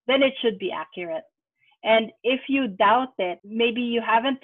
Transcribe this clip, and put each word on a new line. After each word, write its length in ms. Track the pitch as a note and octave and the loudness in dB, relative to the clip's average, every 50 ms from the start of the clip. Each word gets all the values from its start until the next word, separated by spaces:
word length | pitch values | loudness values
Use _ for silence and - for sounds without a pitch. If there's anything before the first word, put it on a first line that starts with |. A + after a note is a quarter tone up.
| _ | _
then 160 | A#3+ C4+ C4+ C#4 | 0 2 4 2
it 100 | C4 C4 - | 2 0 0
should 160 | - A3+ G3+ | -2 -2 -2
be 140 | F#3+ G3 F3 | -2 -6 -6
accurate. 540 | - E3 D#3+ - - F#3 F3+ E3 D#3+ D#3+ - _ _ _ _ _ _ _ _ _ _ _ - | -6 -8 -10 -12 -12 -12 -10 -8 -8 -10 -10 _ _ _ _ _ _ _ _ _ _ _ 0
And 280 | G#3 A3 A3+ A3 G#3+ - _ - | 2 2 2 2 0 -8 _ -2
if 160 | A#3 C4+ B3+ - | -2 -2 -2 -2
you 220 | - C4+ C#4 C4 G#3+ | -2 -2 -2 -2 -2
doubt 440 | F#3 G3+ G#3+ G3 A3+ B3 C4 B3+ _ | 0 2 4 4 4 4 2 -2 _
it, 220 | - F#3+ F3+ F3 - - | -6 -4 -4 -6 -8 -12
maybe 380 | G3+ A3 A3+ A#3 A#3+ A3 B3 | -8 -4 -2 -2 0 0 -2
you 180 | A#3+ A#3+ A#3 A#3 | -4 -2 -2 -2
haven't 400 | A3 A3+ A3+ A3+ A#3 C#4 C4 C4+ | 0 2 0 2 2 0 -4 -6